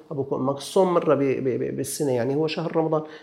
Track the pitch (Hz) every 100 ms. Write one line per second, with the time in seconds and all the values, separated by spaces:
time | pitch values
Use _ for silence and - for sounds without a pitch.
0 | - 139 135 131 131 139 - 196 185 175
1 | 165 135 139 117 131 120 131 135 135 -
2 | 147 123 120 139 156 165 165 165 160 156
3 | 156 -